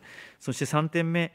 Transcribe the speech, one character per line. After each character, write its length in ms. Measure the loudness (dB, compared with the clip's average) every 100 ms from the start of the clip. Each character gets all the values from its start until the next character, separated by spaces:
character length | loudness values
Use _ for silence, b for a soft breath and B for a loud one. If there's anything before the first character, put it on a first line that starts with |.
| B B B B
そ 140 | -6
し 60 | -2
て 80 | 2
三 220 | 2 2
点 220 | 2 2
目、 220 | 2 0